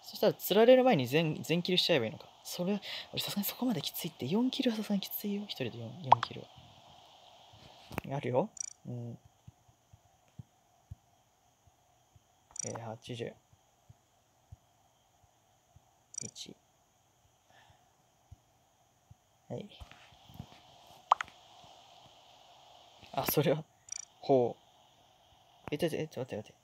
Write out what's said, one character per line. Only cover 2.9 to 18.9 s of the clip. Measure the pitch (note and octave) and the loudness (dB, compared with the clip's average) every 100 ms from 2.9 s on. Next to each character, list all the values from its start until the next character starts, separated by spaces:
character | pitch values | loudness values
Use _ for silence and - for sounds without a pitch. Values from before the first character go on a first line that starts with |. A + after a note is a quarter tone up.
| - - | -12 -10
俺 | - | -8
さ | - | -6
す | - | -4
が | |
に | |
そ | G3+ | -4
こ | - B3+ | -2 -2
ま | |
で | F#3+ | -2
き | - | -4
つ | - | -6
い | D#3+ | -8
っ | |
て、 | - A#2+ | -6 -2
四 | G3 B3+ | 2 2
キ | - | 2
ル | C4 | 0
は | A3 | 0
さ | |
す | G#3 | 0
が | G3+ | -2
に | |
き | - | -2
つ | - G#3 | -6 -4
い | |
よ。 | G3+ | -4
一 | G#3 - | -6 -6
人 | |
で | A#2+ A2+ | -6 -6
四、 | A#2 B2+ | -10 -10
四 | C3 B2 | 2 2
キ | - | 2
ル | B2 | -10
は。 | - - - - - - - - - - - - - - - - - | -16 -20 -20 -20 -20 -20 -20 -20 -20 -20 -20 -20 -20 -20 -14 -14 -8
あ | C3+ | -6
る | B2 | 0
よ。 | B2 G#3 - - - - | 0 0 -6 -12 -12 -12
う | |
ん。 | B2 A#2+ A#2+ - _ - _ _ _ _ - _ _ _ _ - _ _ _ _ - _ _ _ _ _ _ _ _ _ _ _ _ _ _ _ - | -10 -10 -12 -18 _ -20 _ _ _ _ -20 _ _ _ _ -20 _ _ _ _ -20 _ _ _ _ _ _ _ _ _ _ _ _ _ _ _ -10
え | - | -8
ー、 | - | -8
八 | A#2 A2 - | -10 -12 -10
十。 | A#2+ A#2 - _ - _ _ _ - _ _ _ _ _ - _ _ _ _ _ _ _ _ _ _ _ - _ _ _ - | -8 -8 -10 _ -20 _ _ _ -20 _ _ _ _ _ -20 _ _ _ _ _ _ _ _ _ _ _ -20 _ _ _ -14
一。 | - - - - _ _ _ _ _ _ _ _ _ - - _ _ _ _ _ _ - _ _ _ _ _ | -14 -14 -18 -18 _ _ _ _ _ _ _ _ _ -20 -20 _ _ _ _ _ _ -20 _ _ _ _ _